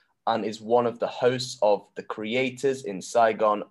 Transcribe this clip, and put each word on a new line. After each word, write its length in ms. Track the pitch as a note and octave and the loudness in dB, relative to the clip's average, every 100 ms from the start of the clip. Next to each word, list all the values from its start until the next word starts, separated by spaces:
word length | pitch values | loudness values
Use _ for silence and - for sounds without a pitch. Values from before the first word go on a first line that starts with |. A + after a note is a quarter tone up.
| _ _ - | _ _ -2
and 160 | A2+ | -2
is 160 | G#2+ G#2+ | -2 -6
one 260 | G#2+ A#2+ A#2+ | 0 2 2
of 140 | - | -2
the 80 | G2 | -6
hosts 500 | - B2 B2+ B2 - | 0 0 0 -4 0
of 260 | G#2 G2 - - | 2 2 -2 -14
the 80 | |
Creators 800 | - - G#2+ B2 C3 B2+ C#3 C3 | -12 -8 -4 -2 -2 -2 -2 -2
in 180 | C3 F#2 | -6 -8
Saigon 640 | - A#2+ A2+ G#2+ G#2+ G#2 - | -2 4 4 4 2 2 -4